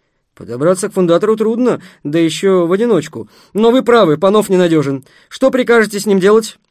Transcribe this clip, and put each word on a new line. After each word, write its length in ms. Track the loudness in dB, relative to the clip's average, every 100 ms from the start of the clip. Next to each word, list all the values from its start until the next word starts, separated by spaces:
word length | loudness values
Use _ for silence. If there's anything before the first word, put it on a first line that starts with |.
| _ _ _ _
"Подобраться 540 | -14 -4 -2 -2 -2
к 40 |
фундатору 440 | -2 0 0 0 -2
трудно, 440 | -2 -2 -2 -2 -8 _
да 160 | -6 -2
ещё 480 | -2 -2 0 0 0
в 60 |
одиночку. 560 | -2 0 -2 -2 -12 -18 _ _
Но 180 | -2 2
вы 120 | 2
правы, 340 | 2 2 2 2
Панов 320 | 2 0 0
ненадёжен. 560 | 0 2 0 -2 -6 -10 _ _
Что 200 | -2 0
прикажете 480 | 0 0 2 2 -2
с 80 | -2
ним 140 | 0
делать?" 400 | 4 2 0 -14 _